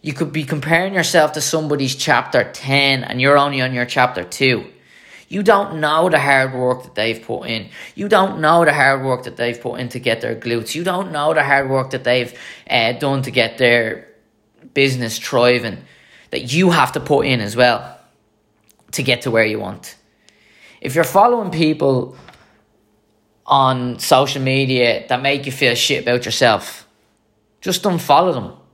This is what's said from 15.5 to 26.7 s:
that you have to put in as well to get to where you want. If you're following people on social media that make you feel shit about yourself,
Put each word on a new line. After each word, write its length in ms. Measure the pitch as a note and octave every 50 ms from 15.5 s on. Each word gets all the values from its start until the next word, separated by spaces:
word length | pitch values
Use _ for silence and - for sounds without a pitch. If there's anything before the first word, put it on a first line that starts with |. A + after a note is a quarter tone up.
| B2 B2 A#2 A2+ F#2 - - _ _ _ _ _ _ - _ _
that 200 | - C3 C3+ A#2+
you 200 | B2+ E3 F#3+ F3+
have 200 | E3+ D#3+ C3 - -
to 60 | -
put 280 | - - D3 C#3 - C3+
in 120 | C3 A#2
as 160 | G#2 G#2 G#2+
well 420 | A#2+ B2 B2 A#2 G#2 - - - - _ _ _ _ _ _ _ _ _ _ _ _ _ _ _ _ _ _
to 120 | - - C3
get 180 | C3 B2 A#2+
to 100 | - C3
where 140 | A2+ A2+ A2
you 120 | A2 G#2+ G#2+
want. 380 | G#2 F#2+ G#2 - - - - _ _ _ _ _ _ _ _ _ _ _ _ _ - - - _
If 140 | - - C3
you're 100 | E3 D#3+
following 440 | D#3 - F#3+ G#3 B3 A#3+ A#3+ G#3 F#3
people 680 | E3+ D#3+ E3 D#3 D#3 C#3 D3 C#3 C3 B2+ - - - - - - - _ _ _ _ _ _ _ _ _ _ _ _ _ _ _ _ _ _ _ _ _ _
on 540 | - C#3 C#3 C3+ C3 C3 B2+ B2 B2 A#2+ -
social 420 | - - D3+ C3 C#3+ C3 C3+ C#3+
media 640 | C3 C3 C3 C3+ C3+ C3 C3 B2 A#2+ A#2+ A2 - - -
that 140 | C3 B2
make 240 | C3+ C#3 C#3+ C#3+ C#3+
you 80 | C#3 B2+
feel 220 | - C#3 B2 A#2
shit 260 | A#2 - - C#3+ -
about 240 | - A#2 B2 B2 A#2+
yourself, 600 | - - - C3 A#2+ G#2+ F#2+ - -